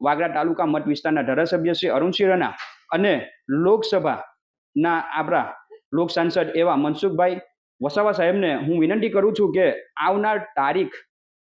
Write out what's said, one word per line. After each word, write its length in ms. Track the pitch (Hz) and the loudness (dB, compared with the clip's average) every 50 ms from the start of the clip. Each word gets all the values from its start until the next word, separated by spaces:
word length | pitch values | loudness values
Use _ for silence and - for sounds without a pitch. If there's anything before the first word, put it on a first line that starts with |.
વાગરા 260 | 127 143 147 156 170 | -2 0 0 0 -2
તાલુકા 380 | 165 160 151 156 165 160 185 170 | -2 -2 -2 0 0 0 0 0
મત 220 | 156 151 151 147 | 0 0 0 0
વિસ્તારના 340 | 147 143 143 - 160 156 147 | -2 -2 -2 -2 0 0 0
ધારાસભ્ય 520 | 123 131 131 147 165 160 185 165 160 170 165 | 0 0 0 0 0 0 0 0 0 0 -2
શ્રી 160 | - 185 165 | 0 0 0
અરુણસિંહ 400 | 113 139 160 185 175 - 202 185 | 0 0 0 0 0 2 2 2
રણા 240 | 185 180 139 113 - - - - - _ _ - | 2 2 0 -2 -4 -10 -16 -18 -20 _ _ -4
અને 360 | 165 170 202 208 160 120 110 - - _ _ - | 0 0 2 2 0 0 -4 -10 -16 _ _ -4
લોકસભાના 1500 | 139 151 170 185 220 220 220 - 202 185 160 147 117 95 - - _ _ _ _ _ _ _ _ _ 143 160 170 170 165 | -2 0 2 2 2 2 2 0 0 0 0 0 -2 -4 -8 -14 _ _ _ _ _ _ _ _ _ 0 0 2 0 -2
આપણા 540 | - - 139 156 151 160 175 143 117 104 - - - _ - - _ _ 135 | -4 -4 -6 -6 -2 0 0 0 0 -2 -8 -16 -20 _ -20 -20 _ _ -2
લોક 160 | 160 175 170 | -2 -2 0
સાંસદ 400 | - 175 170 170 - 185 165 - - | 0 0 0 0 0 0 0 0 0
એવા 200 | 165 170 175 147 | 0 2 2 2
મનસુખભાઈ 640 | 139 147 151 151 - 196 190 156 165 180 185 180 185 - _ _ _ _ _ _ _ | 2 0 0 -2 -2 -2 -2 0 2 2 0 0 -4 -10 _ _ _ _ _ _ _
વસાવા 300 | 131 147 - 208 208 214 | -6 -2 0 0 0 2
સાહેબને 440 | 196 185 170 175 190 202 190 160 139 | 2 2 2 2 2 2 0 0 -2
હું 240 | 131 143 151 175 165 | -2 -2 -2 2 2
વિનંતી 300 | 160 165 202 220 208 214 | 2 2 2 0 -2 0
કરું 240 | 185 196 196 220 214 | 2 2 2 2 2
છું 200 | 208 202 170 143 | 2 0 2 2
કે 200 | 143 180 143 - - - - _ | 2 2 2 2 -2 -10 -14 _
આવનાર 400 | 143 156 180 196 202 208 214 214 | -4 -2 0 0 0 0 0 -2
તારીખ 540 | 202 - - - 143 139 143 160 190 175 - - - - _ _ _ _ _ _ _ | -2 -4 -6 -4 -2 0 0 0 0 -2 -2 -6 -14 -20 _ _ _ _ _ _ _